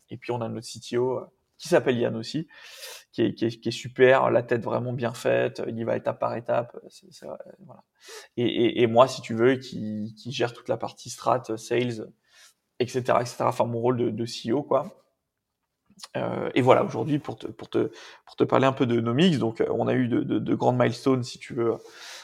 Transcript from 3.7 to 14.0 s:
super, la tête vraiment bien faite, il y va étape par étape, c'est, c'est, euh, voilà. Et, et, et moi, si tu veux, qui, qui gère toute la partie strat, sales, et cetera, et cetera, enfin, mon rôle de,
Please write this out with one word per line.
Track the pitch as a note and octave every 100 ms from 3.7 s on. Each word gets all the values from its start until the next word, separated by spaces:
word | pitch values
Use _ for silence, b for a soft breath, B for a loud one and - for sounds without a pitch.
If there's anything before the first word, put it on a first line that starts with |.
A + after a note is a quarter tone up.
super, | A#2 A#2+ - B2+ C3 B2
la | A#2+
tête | B2 A#2+
vraiment | A2+ A#2+ B2
bien | A#2+ A#2
faite, | B2+ B2+ B2 B2 A#2+ A2+
il | A2+
y | A#2
va | A#2
étape | B2 A#2+
par | A#2+ A#2+
étape, | A#2+ A#2+ A#2+ - -
c'est, | - F#3+
c'est, | D3+ -
euh, | - - - D3+
voilà. | B2 _ _ B G#4+ B -
Et, |
et, | A#2+ - A#2+ -
et | A#2
moi, | A2+ C3
si | -
tu | -
veux, | A2+ B2 C3
qui, | B2+ A#2 G#2+ G#2+ G#2+ -
qui | B2
gère | A#2 A#2+
toute | - -
la | A#2+
partie | A2 - B2
strat, | - B2 B2 B2 A2
sales, | - B2 B2 A2 G#2+ _ _ b b _ _ -
et | B2
cetera, | C3 B2 A#2
et | B2
cetera, | - A#2+
enfin, | B2
mon | A#2 A#2
rôle | A#2+
de, | B2